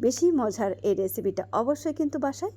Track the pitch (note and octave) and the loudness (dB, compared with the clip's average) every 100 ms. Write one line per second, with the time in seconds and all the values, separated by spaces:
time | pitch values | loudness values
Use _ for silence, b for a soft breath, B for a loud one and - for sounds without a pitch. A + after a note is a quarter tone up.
0 | A#3+ C4 F4 D4+ A3 G3 G3 F#3 G#3 F#3+ | 0 4 4 4 0 0 -2 0 0 0
1 | F#3+ - F#3 - - G3+ A#3+ D4 E4 D4 | 0 -2 -4 -4 -2 0 0 0 -2 -2
2 | D4 D4 C#4 C4+ G4 | -2 0 -2 -2 -6